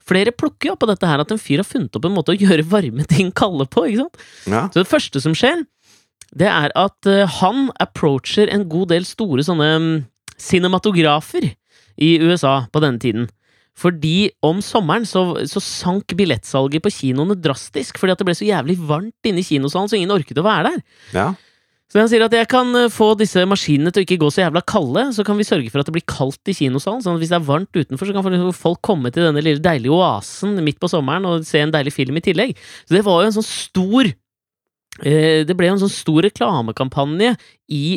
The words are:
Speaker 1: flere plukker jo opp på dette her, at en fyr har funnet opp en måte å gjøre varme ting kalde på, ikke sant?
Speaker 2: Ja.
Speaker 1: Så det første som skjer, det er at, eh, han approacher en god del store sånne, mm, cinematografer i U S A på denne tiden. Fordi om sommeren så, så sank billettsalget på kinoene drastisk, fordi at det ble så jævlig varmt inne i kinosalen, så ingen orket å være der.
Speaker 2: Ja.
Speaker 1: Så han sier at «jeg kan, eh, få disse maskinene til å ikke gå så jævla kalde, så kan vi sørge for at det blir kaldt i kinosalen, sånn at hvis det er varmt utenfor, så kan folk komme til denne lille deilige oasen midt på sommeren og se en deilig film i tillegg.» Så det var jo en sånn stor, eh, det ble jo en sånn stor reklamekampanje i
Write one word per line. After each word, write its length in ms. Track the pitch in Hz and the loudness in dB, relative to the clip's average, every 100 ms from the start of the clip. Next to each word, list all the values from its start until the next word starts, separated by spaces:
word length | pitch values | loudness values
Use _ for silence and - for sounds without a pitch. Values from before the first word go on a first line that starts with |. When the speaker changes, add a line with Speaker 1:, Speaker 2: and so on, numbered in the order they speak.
Speaker 1:
flere 300 | - 185 214 | -2 0 0
plukker 320 | - 302 - - | -2 -4 -4 -6
jo 60 | |
opp 60 | - | -2
på 60 | 220 | 0
dette 160 | 190 175 | 0 0
her, 160 | 143 | 0
at 80 | 151 | 0
en 80 | 220 | -4
fyr 220 | - 147 | -2 -2
har 60 | 202 | -2
funnet 260 | 262 135 | -4 -6
opp 140 | 107 165 | -4 -2
en 60 | 196 | -2
måte 180 | 151 | 0
å 40 | 196 | 2
gjøre 240 | 196 160 156 | 4 4 2
varme 380 | 208 147 117 151 | 0 0 -2 0
ting 220 | 147 185 - | 0 0 0
kalde 300 | 220 156 135 | 0 0 -2
på, 140 | 233 269 | 0 0
ikke 140 | 214 | 0
sant? 240 | 285 - - - - | -4 -8 -20 -12 -2
Speaker 2:
Ja. 120 | 107 180 | -2 0
Speaker 1:
Så 80 | 170 | 0
det 80 | 190 | 2
første 320 | 302 - 139 | 0 -2 -4
som 140 | 156 160 | -2 0
skjer, 240 | 247 349 294 _ _ _ _ _ - | 0 0 -4 _ _ _ _ _ -12
det 140 | 143 196 | 0 2
er 240 | 170 147 | 2 0
at, 240 | - 196 - 196 | 0 0 0 2
eh, 160 | 196 190 - | 2 2 2
han 300 | 190 254 269 - | 0 2 -2 -2
approacher 640 | - - 160 135 - - 208 | -6 -2 0 0 -2 0 2
en 160 | 202 180 | 2 -2
god 180 | 160 185 | -2 0
del 160 | 170 185 | 0 -2
store 400 | - 214 131 151 | -6 -2 0 0
sånne, 220 | 165 151 160 | 2 2 2
mm, 160 | 160 156 135 _ - - | 2 -2 -4 _ -20 -16
cinematografer 1080 | - 185 180 185 214 180 156 147 - 349 196 - _ _ _ - | -2 0 2 0 2 2 4 2 -2 -4 -4 -6 _ _ _ 0
i 80 | 160 165 165 | 2 4 4
U 60 | |
S 80 | 175 135 | 2 2
A 60 | 135 117 | 0 0
på 80 | 151 | 0
denne 160 | 151 117 | 0 0
tiden. 320 | 127 110 117 _ _ _ _ - | -2 -2 -4 _ _ _ _ -4
Fordi 540 | 175 165 156 175 208 - | -2 0 0 0 0 0
om 140 | 151 185 | 0 0
sommeren 460 | - 233 160 208 220 | -2 -2 0 0 0
så, 140 | 190 180 - 143 | 0 0 -2 -6
så 160 | 202 | -6
sank 540 | - - 185 190 - 180 | -8 -6 -4 -4 -4 -2
billettsalget 640 | 185 113 - 135 139 156 | 0 -2 -2 0 0 0
på 80 | 208 - | -4 -4
kinoene 400 | 135 131 175 196 | -2 0 -2 -2
drastisk, 640 | 156 135 - - 262 - | -2 -4 -6 -10 -10 -2
fordi 140 | 185 180 | 0 0
at 20 | |
det 60 | 190 | 0
ble 60 | 170 | -2
så 140 | 208 | 0
jævlig 240 | 180 131 185 151 | 0 0 -2 -2
varmt 400 | 151 214 - 226 | -4 -4 -6 -2
inne 100 | 180 | -2
i 60 | 180 | 0
kinosalen, 420 | 139 135 180 202 | 0 0 -2 -2
så 80 | 214 | -2
ingen 100 | 175 202 | 0 -2
orket 240 | - 123 | -2 -2
å 60 | 202 | 2
være 160 | 185 214 | 2 0
der. 80 | 349 - _ - | -2 -8 _ -6
Speaker 2:
Ja. 160 | 90 117 190 _ _ _ _ _ | -2 -2 -4 _ _ _ _ _
Speaker 1:
Så 80 | 208 | 2
han 80 | 226 | 4
sier 140 | 226 | 4
at 80 | 226 | 4
«jeg 160 | 226 226 | 2 2
kan, 220 | 254 247 | 2 2
eh, 140 | 247 240 | 2 2
få 220 | - 214 208 | 2 2 4
disse 220 | 214 185 | 2 2
maskinene 460 | 185 196 - 143 165 | 2 0 2 2 2
til 80 | 202 | 0
å 40 | 185 | 0
ikke 100 | 180 | 2
gå 80 | 147 | 0
så 140 | 190 175 | 2 0
jævla 160 | 165 | 0
kalde, 380 | - 214 131 156 277 | 0 -2 0 0 -2
så 80 | 214 202 | -2 -2
kan 80 | 208 | 0
vi 80 | |
sørge 240 | 214 185 113 | 0 -2 -2
for 140 | 139 | -4
at 60 | 143 | -2
det 20 | 160 | -4
blir 80 | - | -4
kaldt 400 | - 135 - - | -4 -4 -4 -6
i 60 | 190 | -2
kinosalen, 460 | 135 127 196 240 | 0 0 -2 -4
sånn 140 | 190 170 | -2 -2
at 20 | |
hvis 120 | 160 | 0
det 20 | 175 | 0
er 80 | |
varmt 240 | 143 147 202 180 | 0 -2 -2 -4
utenfor, 320 | 139 131 196 | -4 -4 -4
så 60 | 196 | -2
kan 360 | 190 180 180 175 | 0 0 0 0
folk 240 | 165 170 | -2 -2
komme 300 | - 175 123 | -2 -2 0
til 140 | 160 170 | 0 2
denne 140 | 147 | 2
lille 160 | 156 147 | 2 2
deilige 320 | 175 147 120 | 2 0 2
oasen 600 | 170 170 104 - - 196 196 | 2 2 0 -6 -8 -4 -2
midt 140 | 151 - | -2 -2
på 80 | 175 | -2
sommeren 380 | 170 135 170 185 | -2 -2 -2 -2
og 160 | 170 | -4
se 160 | 156 151 | 0 0
en 120 | 151 | 2
deilig 180 | 156 139 | 0 -2
film 240 | - 131 151 | -4 -4 -2
i 80 | |
tillegg.» 300 | 202 165 247 - - - - | -2 0 -2 -4 -14 -14 0
Så 80 | 180 | 0
det 60 | |
var 160 | 208 170 | 4 4
jo 80 | 214 | 4
en 60 | 208 | 0
sånn 80 | |
stor, 640 | 220 - - 190 185 240 220 - _ _ _ _ _ _ _ - | -4 -8 -6 -2 0 2 2 -2 _ _ _ _ _ _ _ -8
eh, 380 | 139 156 160 156 | 0 2 4 2
det 80 | 156 180 | 0 0
ble 100 | 175 | 2
jo 60 | 196 | 2
en 60 | |
sånn 80 | 196 | 0
stor 320 | - - 156 196 | -2 0 2 2
reklamekampanje 1040 | - 240 151 113 - 131 147 143 165 233 220 - _ - 151 | 0 -2 0 -2 -4 -4 -2 -2 0 0 0 -6 _ -8 -4
i 60 | 151 | -2